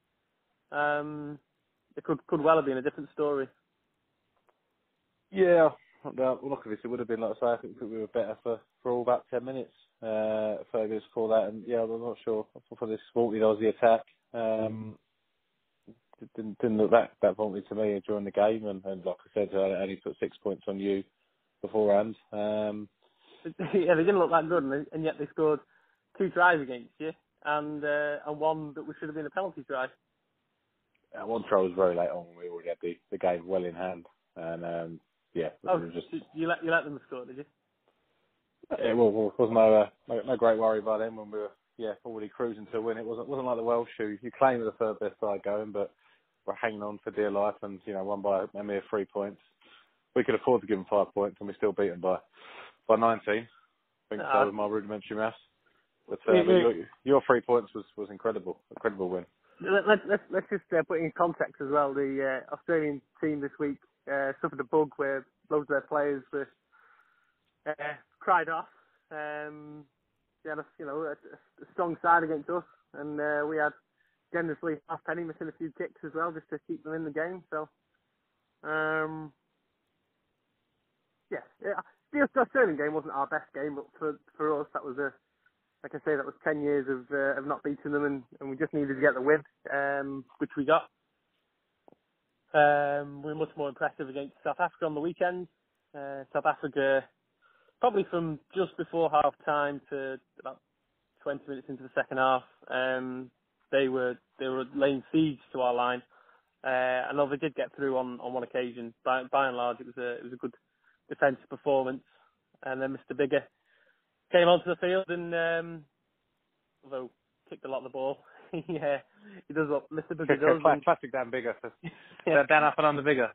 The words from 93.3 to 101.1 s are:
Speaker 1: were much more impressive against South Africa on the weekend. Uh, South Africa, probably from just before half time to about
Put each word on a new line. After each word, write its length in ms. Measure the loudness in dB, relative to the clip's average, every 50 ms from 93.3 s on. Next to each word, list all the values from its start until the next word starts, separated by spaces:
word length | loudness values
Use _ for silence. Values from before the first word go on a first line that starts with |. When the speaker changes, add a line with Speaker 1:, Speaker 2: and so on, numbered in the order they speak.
Speaker 1:
were 60 | -4 -4
much 120 | -4 -6 -4
more 120 | -6 -6 -6
impressive 400 | -4 -4 -4 -4 -4 -6 -10 -8
against 260 | -8 -10 -10 -10 _ _
South 160 | -6 -6 -2 -2
Africa 280 | -2 -4 _ -4 -4
on 80 | -4 -4
the 60 | -2
weekend. 480 | -4 -4 -2 0 0 0 0 -4 -10 -12 _ _ _ _ _ _ _ _ -16
Uh, 300 | -12 -12 -10 -10 -12 -12 _
South 140 | -4 0 0
Africa, 580 | 0 -2 -2 -6 -4 0 2 4 4 4 2 0 -2 _ _ _ _ _ _ _ _ _ _ _ _ _ 0
probably 260 | 0 2 2 2 -2 0
from 280 | -2 -4 -2 -4 -6 -8 _ _ -4
just 220 | -4 -4 -4 -4
before 340 | -10 -8 -4 -2 0 0 4
half 240 | 4 4 4 4 0 _ -4
time 360 | -2 0 0 0 -2 -4 -8 _ -8
to 280 | -8 -6 -6 -6 -8 -10 _ _ _ -18
about 200 | -16 -16 -16 _ _ _ _ _ _ _ _ _ _ _